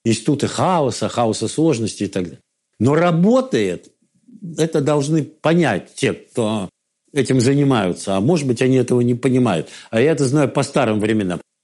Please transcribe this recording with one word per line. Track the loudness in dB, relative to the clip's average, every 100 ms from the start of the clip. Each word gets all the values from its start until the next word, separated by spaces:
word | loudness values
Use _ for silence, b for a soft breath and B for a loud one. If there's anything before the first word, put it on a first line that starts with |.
институты | -2 -2 0 -2 -2
хаоса, | -2 0 0 0 -2 -4
хаоса | -2 -2 -2 -4
сложности | 0 0 0 -4 -4
и | -6
так | -4
далее. | -6 -10 _ _ _ -2
Но | 0
работает, | 2 2 2 4 2 2 -2 -2 -4 -12 _ _ _ _ -18 -10 -4
это | -2 0
должны | 0 0 0 -2
понять | -2 -4 0 2 2 0 -6
те, | -4 -4
кто | -4 -6 -4 -2 -4 -8 -14 _ _ _
этим | -4 0 2
занимаются, | 4 4 2 2 0 -2 -4 0
а |
может | 2 0 0
быть, | 0
они | 2 2
этого | 2 2
не | 0
понимают. | 0 0 2 2 0 -4 B B
А | 0
я | 2
это | 2
знаю | 0 2 0
по | 0
старым | -2 0 0 0
временам. | 0 0 -2 -4 -10 _